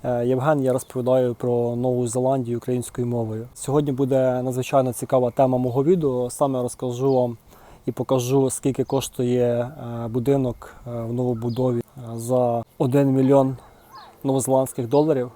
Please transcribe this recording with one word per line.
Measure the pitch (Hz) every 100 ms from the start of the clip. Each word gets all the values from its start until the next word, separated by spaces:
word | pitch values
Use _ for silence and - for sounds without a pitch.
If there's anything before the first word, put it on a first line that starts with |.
е, | 131 120 120
Євген, | 127 139 147
я | 131
розповідаю | 127 - 127 123 131 123 120
про | 123 120 120 120
Нову | 127 123 123
Зеландію | 120 127 135 120 120
українською | - 127 117 - 120
мовою. | 120 110 110 120
Сьогодні | - - 143 147
буде | 127 139 135 131 127
надзвичайно | 127 127 127 139 127
цікава | 117 - 131 123
тема | - 131 127
мого | 127 127
відео. | 139 185 151 123 123
Саме | - 143 131
розкажу | 123 - 127 120 135
вам | 131 123 117 - - - - -
і |
покажу, | - 123 131 123 135 131
скільки | - 139 123
коштує, | 131 135 - - 123 123 120
е, | 120 120 151 120 117 117
будинок, | 120 117 139 127 - - - -
е, | 120
в | 113
новобудові, | 120 127 117 120 117 127 120
е, | - - 117 117
за | 117 127 123 117 113 _
один | 139 139 139
мільйон | 131 131 139 131 127 - - - - - -
новозеландських | 135 135 123 131 131 - 117
доларів. | 143 156 139 123